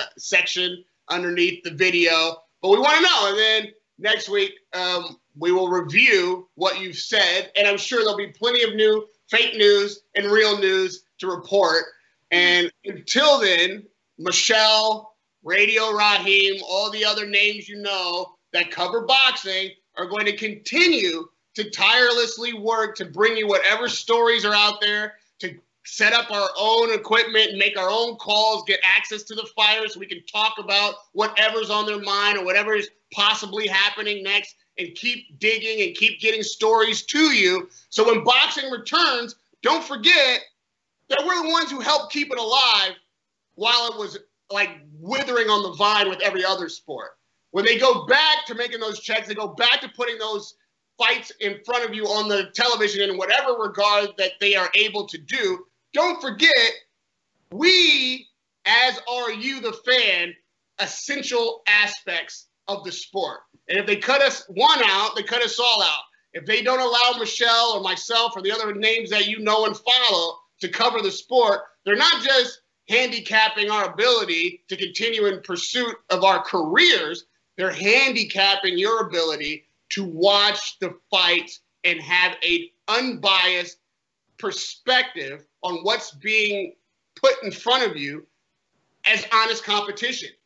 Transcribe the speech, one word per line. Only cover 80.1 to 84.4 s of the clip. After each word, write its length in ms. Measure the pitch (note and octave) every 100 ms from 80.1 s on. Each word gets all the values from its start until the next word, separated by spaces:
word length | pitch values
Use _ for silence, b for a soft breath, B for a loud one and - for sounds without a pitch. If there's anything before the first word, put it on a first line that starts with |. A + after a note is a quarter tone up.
| D#3+ F#3+ G3+ G#3 G3+ - -
the 180 | F#3 - _
fights 520 | F#3+ F3 F3 E3+ - _ _
and 180 | F3+ E3
have 340 | D3 F3+ F3+ -
an 240 | F3 E3+ E3+ _ -
unbiased 880 | A3+ B3+ A3 G3+ F#3+ F3+ F3+ F3 - _ _ _ _ _
perspective 1080 | -